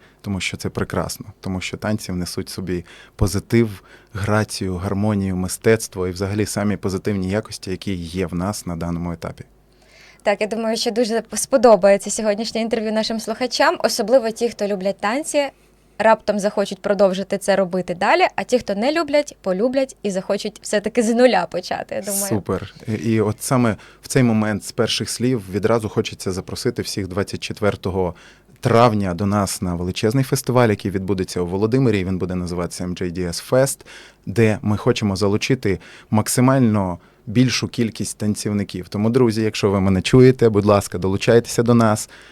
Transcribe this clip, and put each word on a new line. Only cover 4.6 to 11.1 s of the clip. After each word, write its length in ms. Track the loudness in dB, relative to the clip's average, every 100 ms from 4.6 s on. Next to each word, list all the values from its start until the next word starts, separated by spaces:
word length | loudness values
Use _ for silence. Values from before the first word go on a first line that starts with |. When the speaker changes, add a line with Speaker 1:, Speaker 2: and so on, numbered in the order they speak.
| -6 -4
Speaker 1:
гармонію, 600 | -4 0 0 0 0 -2
мистецтво 720 | -4 0 2 2 0 -6 -6
і 20 |
взагалі 360 | -4 -2 -2 -2
самі 300 | -2 -2 -2
позитивні 540 | -2 -2 -2 -2 -2
якості, 400 | -2 -4 -10 -8
які 240 | -8 -6
є 320 | -6 -6 -4 -4
в 80 |
нас 320 | -2 -4 -6 -8
на 100 | -6
даному 360 | -6 -4 -6
етапі. 320 | -8 -10 -12 -18 _ _ _ _ -20 -20 _
Speaker 2:
Так, 180 | -4 -2
я 60 | -4
думаю, 300 | -4 -4 -2
що 140 | -2
дуже 320 | -2 -2